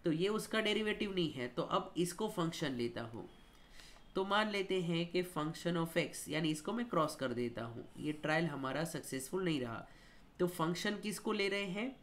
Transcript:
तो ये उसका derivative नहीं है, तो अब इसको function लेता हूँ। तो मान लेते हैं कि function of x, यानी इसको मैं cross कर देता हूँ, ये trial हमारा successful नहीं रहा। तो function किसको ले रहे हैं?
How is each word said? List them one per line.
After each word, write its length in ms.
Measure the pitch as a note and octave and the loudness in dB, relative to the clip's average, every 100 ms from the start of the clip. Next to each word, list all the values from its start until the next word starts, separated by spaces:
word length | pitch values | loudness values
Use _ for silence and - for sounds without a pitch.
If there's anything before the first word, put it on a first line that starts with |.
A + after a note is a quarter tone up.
तो 80 | F3 | 2
ये 160 | D#3+ F#3+ | 2 2
उसका 340 | G#3+ G#3+ A3 | 0 0 2
derivative 520 | G#3+ G#3+ G#3+ G#3 G#3 | 4 2 2 0 0
नहीं 160 | F#3+ D#3+ | 2 0
है, 160 | A#2+ B2 | 0 -4
तो 140 | - | -2
अब 320 | C#3+ F#3+ F#3 D3+ | 0 0 0 0
इसको 300 | F3 - G#3+ | 0 0 -2
function 420 | F3 E3 - D3+ | 2 0 0 -2
लेता 300 | B2 A#2+ A#2 | 0 -2 -2
हूँ। 260 | A#2 A2+ - - - - - - - - - | -6 -8 -10 -16 -20 -20 -20 -18 -18 -20 -6
तो 80 | F#3 | -2
मान 240 | G3 G3+ G#3+ | 4 4 4
लेते 320 | G3+ G3 F#3 | 0 0 0
हैं 240 | E3+ E3+ E3+ | 2 2 2
कि 120 | F3+ | 0
function 540 | F3+ D#3 D3+ E3 E3+ E3+ | 0 -2 -2 -2 0 2
of 200 | E3 E3+ | 2 2
x, 300 | D3+ - - | 0 -4 -2
यानी 200 | D#3 D#3+ | 2 2
इसको 240 | D#3 - | 0 -2
मैं 140 | A#3 A#3+ | -2 0
cross 260 | F3 D3+ | 2 2
कर 180 | - C3 | 0 -2
देता 300 | A#2+ A#2+ A#2 | 0 -2 -2
हूँ, 220 | A#2 A#2 - - | -6 -8 -10 -6
ये 140 | D3+ | -4
trial 320 | D3+ D3 D#3 | -2 2 2
हमारा 380 | E3+ C#3 C3+ C#3 | 2 0 -2 -2
successful 600 | E3 D3 - C3 - F#3 | -2 -4 -4 -6 -2 0
नहीं 140 | F3+ D3 | 2 0
रहा। 240 | A#2 A2 - - - - - - | -2 -6 -10 -18 -20 -20 -20 0
तो 80 | F3+ | 0
function 500 | F3 D#3+ F3 G#3 G#3 | 2 0 2 0 -2
किसको 340 | G#3 F3+ A3+ | -4 -4 -2
ले 140 | G#3+ G3 | 2 2
रहे 160 | G3 | 0
हैं? 300 | G3+ G3 B3+ - | -2 -2 -4 -6